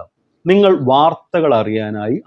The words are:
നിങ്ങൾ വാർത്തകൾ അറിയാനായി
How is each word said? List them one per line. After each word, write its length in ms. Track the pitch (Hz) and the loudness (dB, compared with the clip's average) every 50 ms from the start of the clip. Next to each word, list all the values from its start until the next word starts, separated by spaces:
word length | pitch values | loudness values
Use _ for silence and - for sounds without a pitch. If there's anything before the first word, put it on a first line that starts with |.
| 85 - _ _ _ _ _ _ - | -16 -18 _ _ _ _ _ _ -2
നിങ്ങൾ 260 | 170 190 202 202 190 185 151 | 0 2 4 4 4 2 2
വാർത്തകൾ 720 | 139 127 131 139 151 165 160 - - _ - 170 160 147 123 | 0 2 2 2 2 2 0 -4 -8 _ -4 -2 0 2 0
അറിയാനായി 640 | 110 104 107 110 110 107 107 107 104 104 113 135 208 - | 0 0 -2 -4 -6 -6 -6 -8 -8 -6 -6 -6 -6 -6